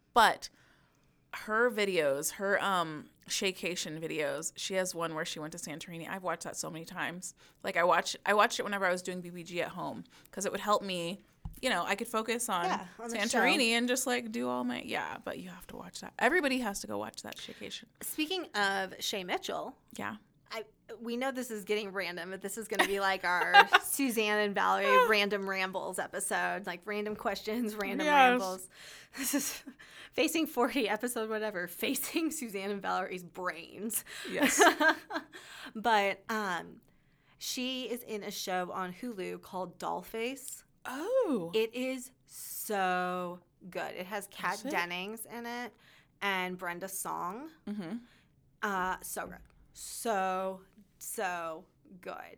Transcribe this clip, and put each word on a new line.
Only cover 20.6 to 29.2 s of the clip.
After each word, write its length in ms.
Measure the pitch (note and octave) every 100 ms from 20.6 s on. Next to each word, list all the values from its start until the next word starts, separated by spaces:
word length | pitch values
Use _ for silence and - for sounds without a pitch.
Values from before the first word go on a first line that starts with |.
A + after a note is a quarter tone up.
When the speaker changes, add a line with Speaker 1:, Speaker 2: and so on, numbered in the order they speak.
| G#3+ _ - A3
Speaker 2:
we 160 | A#3 A#3
know 160 | C4+
this 180 | B3+ B3
is 140 | G#3+
getting 280 | G3 G#3 G3+
random, 380 | F#3+ F3 F3 F3
but 100 | F#3+
this 160 | G3 A3+
is 100 | G#3
gonna 200 | D4 D#4
be, 120 | G3
like, 240 | G3 F#3+
Speaker 1:
<laughs> 0 |
Speaker 2:
our 460 | - F4 E4+ G4+ G4 G4+
Suzanne 560 | - - C4+ A3 G#3 G#3
and 140 | G#3
Valerie 540 | G3 F#3+ F#3+ G3+ B4+ B4
random 400 | G#3+ G3+ G3+ G3
rambles 480 | F#3+ F#3+ F#3 E3 F#3
episode, 640 | - G3 - F#3 F3+ F3+ G3
like, 140 | F3+
random 320 | G#3+ G#3 G#3 G#3
questions, 600 | A3 G3+ D#4 B3 A3 G#3+
random 300 | G3 B3 D4+
Speaker 1:
Yes. 240 | C#4+ B3+
Speaker 2:
rambles. 360 | B3 F#3+ F#3+ - - - - -
This 160 | -